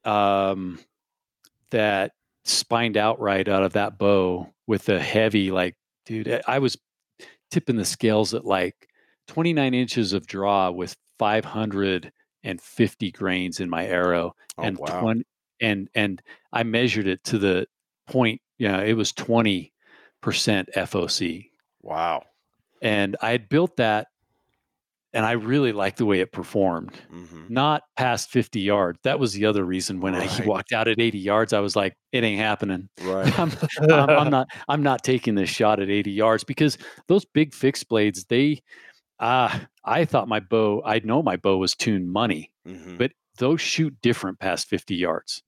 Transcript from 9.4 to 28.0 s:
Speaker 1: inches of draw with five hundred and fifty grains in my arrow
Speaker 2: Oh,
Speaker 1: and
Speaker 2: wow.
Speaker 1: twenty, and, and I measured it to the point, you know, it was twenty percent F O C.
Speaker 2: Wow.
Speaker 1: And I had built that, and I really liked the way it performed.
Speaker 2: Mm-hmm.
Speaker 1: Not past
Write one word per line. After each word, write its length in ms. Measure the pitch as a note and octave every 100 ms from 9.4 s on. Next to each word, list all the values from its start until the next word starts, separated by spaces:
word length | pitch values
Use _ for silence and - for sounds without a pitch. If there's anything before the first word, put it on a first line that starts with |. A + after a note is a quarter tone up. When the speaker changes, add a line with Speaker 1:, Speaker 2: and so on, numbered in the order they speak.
| E3+ D#3 C3+
Speaker 1:
inches 400 | B2+ B2 B2+ G2+
of 120 | F#2+ -
draw 420 | G2 G2+ G2+ F#2
with 240 | F2 F2+ - _ _
five 240 | G#2+ A2
hundred 680 | - A2 G#2+ G2 G2 F#2 - _ _ _
and 180 | - F2
fifty 500 | - - A2 - F#2
grains 480 | - F#2+ F#2 F#2 E2+
in 100 | F2+
my 160 | E2 G2
arrow 480 | F2+ F2+ F2 E2+ - _ -
Speaker 2:
Oh, 40 |
Speaker 1:
and 140 | G#2 F#2
Speaker 2:
wow. 240 | D2 F2
Speaker 1:
twenty, 240 | A2+ A2+ - _ _ _
and, 260 | A#2 G2+ F#2 A2+
and 260 | G#2 F2+ - - _
I 120 | A#2+
measured 440 | A#2 A2+ B2 A2 F#2+
it 160 | F#2 -
to 120 | A2+
the 300 | G2 F#2 - _ _ _ -
point, 340 | C3 A#2 A2+ _ _
you 100 | A2
know, 100 | F#2+
it 120 | G#2
was 180 | A2+ G2+
twenty 640 | - - A#2 A2 F#2+ D#2 _ _ - _ _
percent 480 | - - - G2+ F#2 G2
F 200 | F2 G2
O 120 | E2+
C. 440 | - F2+ E2+ G#2+ _ _ _
Speaker 2:
Wow. 420 | - D#3 E2+ - - _ _ _ _ _
Speaker 1:
And 360 | A2+ G#2+ G2 G2
I 100 | A2
had 180 | B2 G#2+
built 280 | D3 F3+ -
that, 300 | A2+ G#2+ A#2+ _ _ _ _ _ _ _ _ _ _
and 120 | A#2 A2
I 60 |
really 380 | A#2 A2 C#3+ C3
liked 240 | G#2 G2 -
the 80 | A2
way 140 | F#2+
it 100 | F#2
performed. 600 | - F2 G#2 F#2+ E2+ E2 - -
Speaker 2:
Mm-hmm. 320 | E2+ E2+ E2+ F2
Speaker 1:
Not 340 | B2 C#3+ D3+ _
past 340 | -